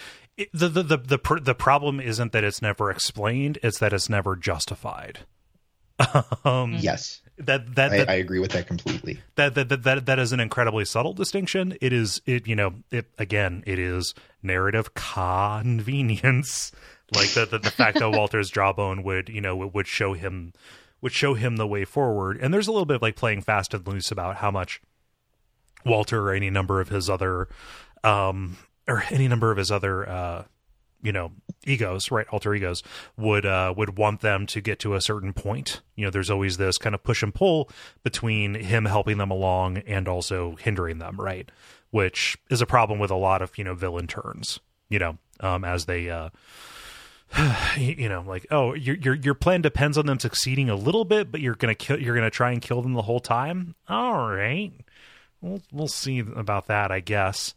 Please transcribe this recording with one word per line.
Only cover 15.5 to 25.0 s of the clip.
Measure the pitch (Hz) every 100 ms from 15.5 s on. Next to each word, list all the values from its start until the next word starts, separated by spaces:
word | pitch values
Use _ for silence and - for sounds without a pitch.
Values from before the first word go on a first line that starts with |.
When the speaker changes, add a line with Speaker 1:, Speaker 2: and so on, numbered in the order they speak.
| 107 123 113 107 139 120 104 135 127 139 - - - - - _
Speaker 1:
Like, | 101 101
the, | 120 110
the, | 110
the | 104
fact | - 113 302
that | 113
Speaker 3:
<laughs> |
Speaker 1:
Walter's | 107 104 110 95
jawbone | 104 98 95 98 95
would, | 95 95 92
you | 107
know, | 95 92
would | 95 101 95
show | - 101
him, | 87 95 92 85 - - - _ _
would | 127
show | - 143
him | 117 123 113
the | 107
way | 101
forward. | 95 147 127 101 95 -
And | 135
there's | 196 208
a |
little | 220 151
bit | 127
of, |
like, | 113 -
playing | 117 98
fast | 101 104 -
and | 101 92
loose | 98 -
about | 98 90 101
how | 104
much | 98 90 - _ _